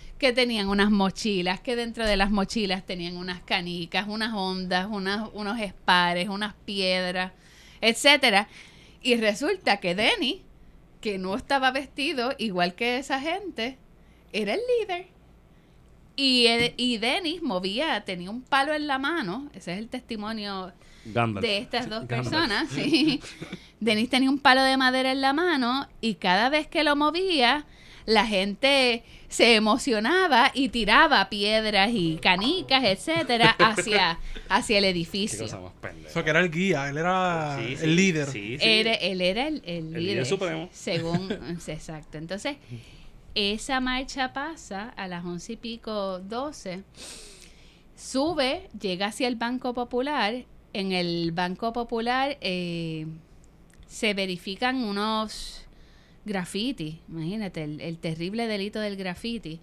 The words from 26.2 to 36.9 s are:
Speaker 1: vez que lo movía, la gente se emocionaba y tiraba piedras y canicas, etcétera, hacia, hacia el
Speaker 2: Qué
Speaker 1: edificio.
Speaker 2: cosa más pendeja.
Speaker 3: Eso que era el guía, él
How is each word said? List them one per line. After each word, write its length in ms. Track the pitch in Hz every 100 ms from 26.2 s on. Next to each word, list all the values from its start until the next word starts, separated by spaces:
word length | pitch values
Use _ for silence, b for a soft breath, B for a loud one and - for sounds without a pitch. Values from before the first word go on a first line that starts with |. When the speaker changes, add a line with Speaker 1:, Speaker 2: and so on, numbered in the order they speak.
| 185 185 247
Speaker 1:
vez 160 | 302 302
que 180 | 339
lo 120 | 302 285
movía, 720 | 302 330 381 311 240 294 - B B B -
la 180 | 220 220
gente 800 | 202 202 190 269 277 247 233 B B B
se 260 | - 233 220
emocionaba 920 | 214 233 - 220 233 370 359 240 262 262
y 140 | 262
tiraba 600 | 240 202 247 311 233 196
piedras 640 | 208 208 220 214 202 202
y 240 | 233 165 160
canicas, 640 | 190 185 233 370 277 262
etcétera, 720 | 233 190 - 330 311 240 226 -
hacia, 580 | 220 208 208 208 175 165 B B -
hacia 280 | 196 - 202
el 60 | 190
Speaker 2:
Qué 40 |
Speaker 1:
edificio. 540 | 175 165 196 202 101
Speaker 2:
cosa 160 | 110 104
más 140 | 90
pendeja. 360 | - 98 82 80
Speaker 3:
Eso 140 | 165
que 60 | 156
era 80 | 156
el 100 | 180
guía, 400 | 160 190 143
él 80 | 139